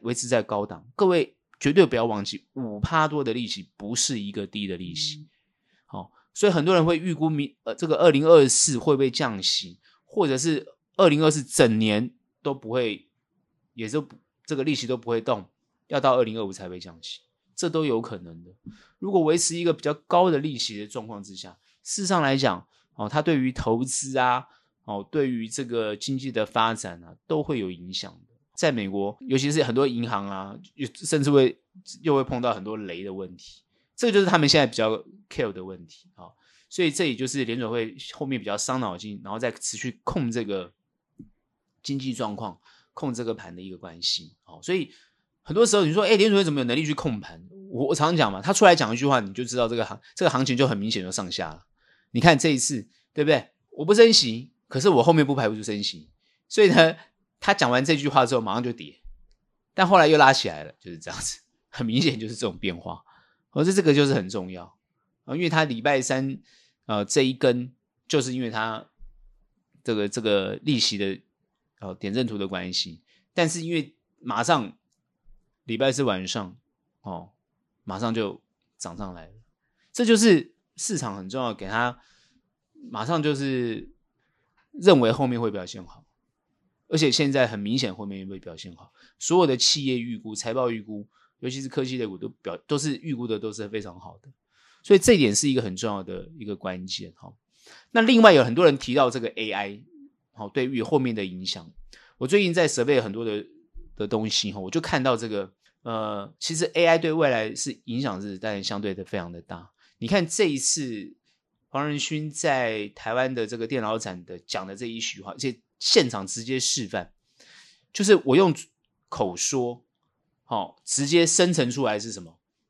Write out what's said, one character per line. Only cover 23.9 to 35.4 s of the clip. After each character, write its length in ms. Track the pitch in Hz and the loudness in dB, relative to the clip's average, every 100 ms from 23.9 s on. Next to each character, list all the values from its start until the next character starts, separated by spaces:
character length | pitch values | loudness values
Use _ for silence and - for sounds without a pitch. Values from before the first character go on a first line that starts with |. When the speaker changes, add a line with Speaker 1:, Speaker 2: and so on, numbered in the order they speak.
| - 135 131 | -6 -4 0
Speaker 1:
啊， 300 | 127 123 - _ _ _ - | 0 0 -4 _ _ _ -12
哦， 200 | 101 98 | -10 -6
对 180 | 156 139 | -2 -2
于 200 | 120 113 | -2 -6
这 160 | 117 123 | -8 -6
个 320 | 117 107 104 | -4 -4 -6
经 200 | - 131 | -6 -6
济 140 | 135 | -4
的 140 | 113 107 | -4 -2
发 280 | 117 113 | 0 0
展 300 | 110 101 87 | 0 -8 -14
啊， 100 | 85 87 _ | -20 -20 _
都 160 | 156 | -4
会 160 | 147 131 | -2 -4
有 100 | 95 | -4
影 240 | 87 87 | -8 -10
响 160 | 95 98 85 _ | -10 -12 -16 _
的。 40 | _ _ | _ _
在 180 | - 160 | -2 -2
美 160 | 123 98 | 0 -4
国， 300 | 98 98 107 | -2 -4 -6
尤 180 | - 131 | -2 0
其 140 | 143 | 0
是 100 | 156 | 0
很 140 | 123 117 | 0 2
多 100 | 139 | 0
银 240 | 120 117 | 0 -4
行 160 | 107 101 | -4 -6
啊， 320 | 98 98 107 - - | -10 -12 -16 -20 -12
又， 120 | 135 | -12
甚 280 | - 156 156 | -10 -4 0
至 80 | 143 | 4
会， 300 | 139 131 - _ - - - | 6 4 2 _ -20 -20 -8
又 160 | 160 139 | 0 0
会 80 | |
碰 180 | 127 123 | 0 -2
到 120 | 123 | -2
很 100 | 107 | -4
多 140 | 98 110 | -6 -10
雷 260 | 98 85 | -8 -10
的 100 | 98 | -10
问 220 | 95 92 92 | -10 -12 -14
题， 280 | - - _ _ _ - | -20 -20 _ _ _ -2
这 120 | 240 | 2
就 120 | 202 | 4
是 40 | 185 | 4
他 120 | 180 | 4
们 100 | 143 | 4
现 100 | 156 | 4
在 80 | 131 | 2
比 120 | 113 | 0
较 260 | 110 110 - - _ | -2 -2 -8 -20 _
care 220 | - | -6